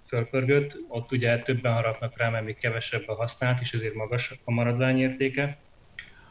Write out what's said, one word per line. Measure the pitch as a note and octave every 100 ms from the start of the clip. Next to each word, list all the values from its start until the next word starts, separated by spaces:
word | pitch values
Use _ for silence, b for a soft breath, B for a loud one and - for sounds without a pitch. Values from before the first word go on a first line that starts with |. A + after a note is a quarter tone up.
| -
fölpörgött, | A#2+ A#2 C3 B2+ C#3+ C#3+ - -
ott | A#2 A#2+
ugye | B2+ B2 A#2
többen | A#2+ A#2+ B2
harapnak | A#2 A2+ A2 A2+ -
rá, | A#2
mert | A2+ A2
még | G#2+
kevesebb | A#2+ A2+ - A#2 G2+
a | G#2+
használt, | A#2 - B2+ B2+
és | A#2+
ezért | A2+ A2
magas | G#2+ G#2+ A#2+ - -
a | -
maradványértéke. | A#2+ A#2+ A#2+ C3 C3 C3 C3 C3+ C3+ C#3+ C#3+ - - - - B B B